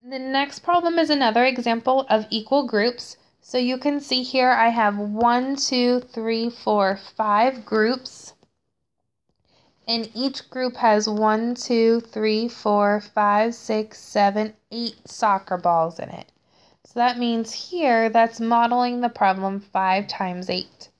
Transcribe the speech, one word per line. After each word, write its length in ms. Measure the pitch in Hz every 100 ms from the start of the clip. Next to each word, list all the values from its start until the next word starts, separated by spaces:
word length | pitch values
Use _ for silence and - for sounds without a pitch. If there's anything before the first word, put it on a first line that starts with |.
| 247
The 100 | 269
next 420 | 262 269 277 -
problem 380 | - 349 339 339
is 120 | 311
another 360 | 294 240 226 254
example 600 | 247 240 226 240 262 262
of 160 | 220 214
equal 360 | 226 220 277 247
groups. 500 | 208 233 240 - - _ _
So 160 | - 254
you 220 | 247 254
can 200 | 285 285
see 240 | 285 254
here 280 | 247 262 254
I 180 | 240 226
have 300 | 233 214 208
one, 580 | 208 208 233 240 262 277
two, 440 | - 247 247 247
three, 500 | 247 - 226 226 233
four, 500 | 233 - 208 190 196 - -
five 480 | 214 208 247 254
groups 720 | 214 220 220 262 262 - - _ _ _ _ _ _ _ _ _ _ _ _ _ _ _ -
and 240 | 226 220
each 360 | 220 269 269 -
group 260 | 262 254 247
has 320 | 233 208 220
one, 460 | 208 214 214 233
two, 460 | 240 - 233 226 233
three, 480 | 233 214 214 214 233
four, 540 | - 214 208 202 208 208
five, 400 | - 208 208 226
six, 440 | 233 - 214 214 -
seven, 560 | - 208 202 202 214 - _
eight 240 | 226 233 - -
soccer 500 | - 214 190 196 180
balls 420 | 180 170 165 165
in 100 | -
it. 240 | - - _ _ _ _ _
So 100 | _ 240
that 180 | 240 240
means 340 | 240 233 226
here 560 | - - 359 294 226 226
that's 320 | 226 226 226
modeling 600 | 226 233 233 247 247 247
the 80 | 240
problem 520 | 240 196 190 190 196
five 480 | - 190 190 190 202
times 420 | - 190 180 185
eight. 380 | 180 - _ -